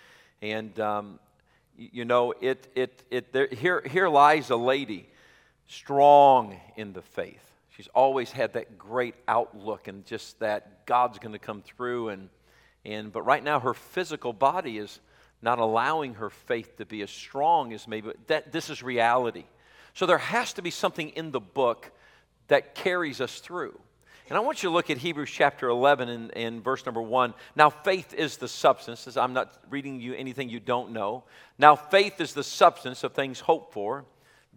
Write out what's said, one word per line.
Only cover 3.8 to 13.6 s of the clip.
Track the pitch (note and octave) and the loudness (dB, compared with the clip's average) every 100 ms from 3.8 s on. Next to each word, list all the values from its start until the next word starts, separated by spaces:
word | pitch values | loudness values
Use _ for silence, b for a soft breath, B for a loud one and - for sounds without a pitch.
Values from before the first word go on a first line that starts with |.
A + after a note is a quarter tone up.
| C3+ | -2
here | E3+ F#3+ | 0 4
lies | C#3+ D3 D#3 B2+ | 6 8 6 2
a | A#2 | 0
lady | B2 C#3 C3+ F#2+ - b b b b b _ | 2 0 -2 -12 -14 b b b b b _
strong | - - C#3 C#3+ C#3+ C#3 B2+ G#2+ F#2 - - | -20 -4 4 8 10 10 6 2 -10 -20 -14
in | G#2 | -12
the | F#2 | -12
faith. | - - F2+ - _ _ _ | -12 -10 -10 -12 _ _ _
She's | - G2 - | -20 -2 2
always | C3+ C3+ A#2 | 4 2 -4
had | - A2+ | -2 -2
that | A#2 - F#2+ | -2 -10 -18
great | G2+ B2 B2 - - | -6 -4 -4 -4 0
outlook | A2+ A2+ G#2 G#2 G2+ - | 0 0 -6 -10 -10 -10
and | G2 - | -16 -12
just | A2+ - - | -12 -12 -6
that | A2 G#2 - _ - | -4 -4 -6 _ 0
God's | B2 B2 - | 2 2 -2
gonna | A2+ G#2 | -14 -14
come | - G#2 | -12 -12
through. | - - B2 B2 A2 | -14 -10 -6 -6 -6
And, | F#2+ F#2+ _ b b b b | -8 -14 _ b b b b
and, | - G#2+ G#2+ | -12 -10 -8
but | A2 | -6
right | G#2+ C#3 | 2 2
now | C#3 D3 | 2 0